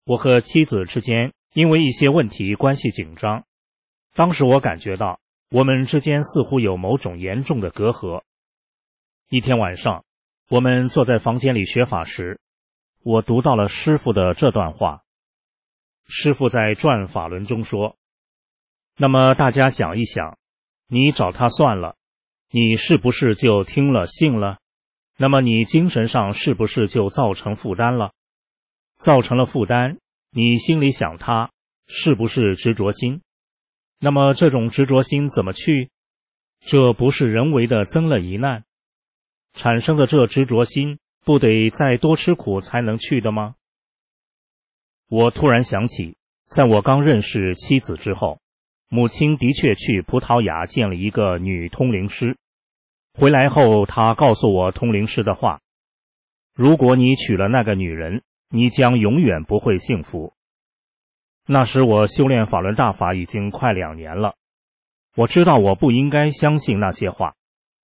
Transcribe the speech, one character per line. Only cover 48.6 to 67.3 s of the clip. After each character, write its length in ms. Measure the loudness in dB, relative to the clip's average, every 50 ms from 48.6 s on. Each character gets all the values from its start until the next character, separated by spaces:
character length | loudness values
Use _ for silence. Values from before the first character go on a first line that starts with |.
| _ _ _ _ _ -6
母 180 | -2 0 0
亲 300 | 0 0 0 0 0 0
的 160 | 0 0 -2 0
确 240 | 0 0 -2 -2
去 260 | -2 -2 -2 -2 -2 -2
葡 180 | -2 -4 -4
萄 220 | -2 0 0 0 0
牙 220 | -2 -4 -6 -8
见 240 | -6 -4 -2 -2 -2
了 80 | -4
一 120 | -4 -6 -6
个 300 | -2 -2 -2 -2 -2 -2
女 300 | -4 -6 -6 -6 -8 -10
通 240 | -6 -4 -2 -2 -2
灵 160 | -2 -4 -6
师。 280 | -6 -4 -4 -4 -4 _ _ _ _ _ _ _ _ _ _ _ _ _ _ _ -4
回 180 | 2 4 4
来 180 | 6 6 4 4
后， 380 | 4 4 4 6 6 4 2
她 280 | 0 0 2 2 2 2
告 200 | 4 4 2 2
诉 180 | 4 2 0 2
我 200 | 2 0 -2 -4
通 200 | -4 -4 -2 -2
灵 140 | -2 -2
师 160 | -4 -4 -4 -2
的 140 | -2 -4
话 240 | -2 -2 -4 -4 -4 _ _ _ _ _ _ _ _ _ _ _ _ _ _ _ _ _ _ _
：“如 240 | 2 4 4 4
果 200 | 6 6 4 4
你 180 | 4 4 4 2
娶 220 | 0 0 -2 0
了 100 | 0 0
那 160 | 2 2 0 0
个 140 | 0 -2
女 120 | -2 -2 -6
人， 360 | -6 -8 -8 -8 -8 -8 _ _ _ _ _ -6
你 220 | -2 0 0 0
将 280 | 2 2 2 2 4 2
永 220 | 2 2 2 2
远 240 | 2 2 0 0 -4
不 160 | -2 -4 -2
会 180 | 0 0 -2 -2
幸 240 | -2 -4 -6 -6 -6
福。” 320 | -8 -12 -12 -12 -12 _ _ _ _ _ _ _ _ _ _ _ _ _ _ _ _ _ _ _ _ _ _ _
那 180 | 0 2 2 2
时 180 | 2 2 2 4
我 260 | 4 4 4 2 2
修 180 | 2 2 2
炼 200 | 2 2 2 0
法 140 | 0 -2 -2
轮 140 | -2 -2 -2
大 160 | 0 0 0
法 240 | 0 -2 -2 -2 -2
已 100 | -4 -6
经 260 | -8 -8 -6 -6 -6
快 220 | -6 -4 -2 -2 -2
两 220 | -2 -4 -8 -10
年 220 | -14 -14 -12 -6
了， 180 | -4 -4 -4 -4 _ _ _ _ _ _ _ _ _ _ _ _ _ _ _ -2
我 140 | -2 -2 2
知 160 | 4 4 4
道 140 | 6 6 4
我 180 | 4 4 2
不 160 | 2 2 2 2
应 180 | 2 2 0
该 200 | 0 0 0 0
相 280 | 0 0 0 2 2 0
信 220 | 0 -2 -2 -2
那 100 | -2 -2
些 200 | -4 -4 -6 -6
话， 260 | -4 -4 -6 -6